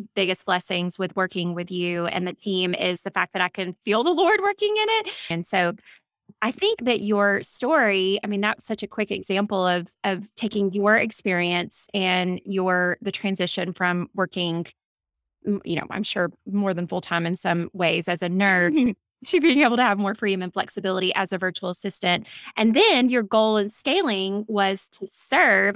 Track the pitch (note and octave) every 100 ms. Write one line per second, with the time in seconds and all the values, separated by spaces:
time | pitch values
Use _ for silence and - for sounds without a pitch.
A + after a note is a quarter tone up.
0 | G3+ - F#3 F3+ - F3+ - F3+ F3+ -
1 | F#3 G3 F#3 F#3 F3 F3 F3 F3+ F3 F3
2 | E3+ - F3+ F3+ G#3+ F#3+ F#3 F3 F3+ F3+
3 | - - F3+ G3 F3+ - F#3 F3 - G#3+
4 | C#4+ E4 F4 G#4 G4+ G4+ G#4 G#4+ G#4+ A4
5 | G#4+ - - E3+ E3+ F#3+ F3 F3 - -
6 | _ _ _ _ A3 - G4+ A4+ B3 A#3
7 | G#3 G#3 G3+ G3 - - B3+ D#4+ A3+ G3
8 | F#3 G3+ G#3 G3+ G#3 A3+ - A3 G3 -
9 | G#3 G3 F#3+ F#3+ G#3 G3 F#3 F3+ F3 -
10 | G3+ F#3+ G3+ - A3 G#3 G3 G3 G3+ A3
11 | A3+ - G#3 F3+ F3 F3 F3 - - G3+
12 | F#3 F3+ F3+ F3+ - F#3+ F#3 F3+ F3+ -
13 | G#3 - G3 F#3+ F3+ - F3 F3 F3+ F3
14 | F3 G3 F3+ - F3 E3 F3 - _ _
15 | _ _ _ _ - G3+ - E3 - -
16 | G#3+ G3+ F3 - - G3+ G3+ F3 F3 F3+
17 | - E3+ E3+ F#3 F#3 F3 E3+ F#3+ E3+ E3
18 | F3 F3 F3 F3+ G3+ F#3 F3 D4+ B3 G3
19 | _ _ - F4+ D#4 C#4 C#4+ A#3+ B3 G3+
20 | G3 G#3 G#3 F#3+ F3+ F#3 - - F#3+ F#3
21 | F#3 - F#3+ F#3 F#3 F3+ F#3+ F3+ G3 -
22 | F3+ F3 - - - - A3 A#3 A4 D4
23 | B3 B3 G#3 A3 A3 G#3+ G#3 - - E4+
24 | E4 G3 F#3+ G3+ G#3+ G#3 G3 F#3+ - -
25 | G3 - - C#4 D#4 G3 G3